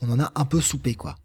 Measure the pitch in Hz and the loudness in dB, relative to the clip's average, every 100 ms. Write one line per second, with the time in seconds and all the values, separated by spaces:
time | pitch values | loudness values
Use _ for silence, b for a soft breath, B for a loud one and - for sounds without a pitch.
0 | 120 120 151 - 139 160 147 139 123 110 | 0 2 0 0 2 2 2 0 -2 -4
1 | 78 - | -6 -12